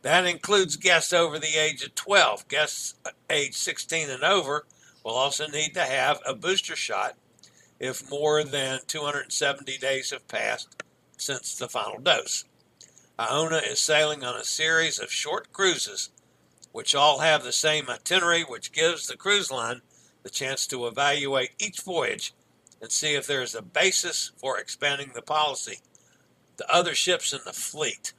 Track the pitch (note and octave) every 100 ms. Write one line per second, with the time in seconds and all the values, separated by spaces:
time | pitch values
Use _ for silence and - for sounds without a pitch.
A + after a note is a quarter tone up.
0 | B2+ E3+ F3+ E3+ - G3+ F#3 - F#3 E3+
1 | - F3 E3+ D#3 D#3 D#3 D#3 C#3 C3+ -
2 | - G3 C#3+ G2+ - C#3 D3+ - - -
3 | - - - D3 C#3 - - D#3 - E3
4 | D3 B2+ D#3 G3 C#3 D3 - _ _ _
5 | A2 A#2+ C#3 C#3 D3+ D3 D#3 F3+ C#3 C3+
6 | C3+ C#3+ C#3 B2 E3+ F#3+ - D#3+ - G2
7 | A#2 - _ _ - _ _ _ B2+ B2+
8 | C3+ C#3+ D3+ D3+ D3 C#3 C3+ C3 - D#3
9 | D3 C#3+ - - C#3+ C#3 C3+ C3 C3 C3+
10 | C3 C3 _ A#2+ G#2+ A2+ - - - _
11 | _ - - C3 - - B2 A#2+ G#2+ G#2
12 | C#3+ D3+ - - - _ _ _ - _
13 | _ - A2+ C#3 D#3+ D#3+ - C#3 - D3+
14 | D#3 D3+ B2+ A2+ A2+ - D#3+ E3 D#3+ -
15 | G#2+ - D3 F#3 - - F#3+ C#3+ A2 G2
16 | - _ _ _ _ _ - - - C#3+
17 | D3+ C#3 D#3+ D3+ B2 - D#3 D3+ C3 A#2
18 | - F3+ F3 E3+ E3 A2+ - D3+ D#3+ D#3+
19 | - B2 F#3+ G3+ F3 C3 A2+ B2 _ _
20 | _ _ - - C3+ C3+ - B2+ A#2+ A2
21 | C#3+ D3 C#3 C3+ B2+ - G3+ - G3 E3+
22 | B2+ - - _ _ _ _ _ A2 -
23 | D3+ D3 C#3 C#3 A#2+ A2+ F#2+ D3 F#3+ -
24 | F3 D#3 - - C3+ G#2+ - - D3 C#3+
25 | C#3 A#2+ - D3+ D3+ C3 - F#2+ _ _
26 | _ _ _ _ _ - - E3+ E3+ C#3
27 | F3+ F3 - C#3 - - - D3+ D3+ -
28 | -